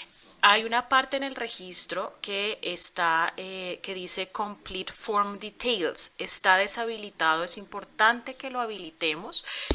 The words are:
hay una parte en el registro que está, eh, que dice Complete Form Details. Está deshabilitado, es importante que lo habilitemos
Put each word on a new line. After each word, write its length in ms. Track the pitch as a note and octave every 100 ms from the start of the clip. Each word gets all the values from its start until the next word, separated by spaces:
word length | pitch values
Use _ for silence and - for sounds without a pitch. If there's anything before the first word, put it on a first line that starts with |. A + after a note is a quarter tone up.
| - - - -
hay 220 | G3+ G#3+
una 240 | A3+ A#3 A#3+
parte 300 | C4 C4+ C#4
en 60 |
el 120 | C#4 C4
registro 800 | A#3 - F#3 F3+ - E3+ A3 -
que 380 | - G3 G#3 -
está, 720 | - F3 - - E3+ E3 E3+ -
eh, 440 | F#3+ F#3+ F3+ -
que 100 | -
dice 380 | F#3 F3+ F#3+ F#3+
Complete 640 | - G#3 G3+ - F#3+ F#3
Form 440 | - - G#3 G3+ G3
Details. 760 | G#3 - A#3+ G#3+ D#3 - - -
Está 380 | F3+ - G3+ F#3
deshabilitado, 880 | G3+ A#3 A#3 A3 G#3 - D#3+ D#3+
es 140 | F3+ G#3+
importante 800 | F#3+ G3+ F#3+ - G#3+ A#3+ C4 B3+
que 140 | C4
lo 120 | B3
habilitemos 840 | A3+ G3+ D#3+ - E3 D#3 A3+ - - - -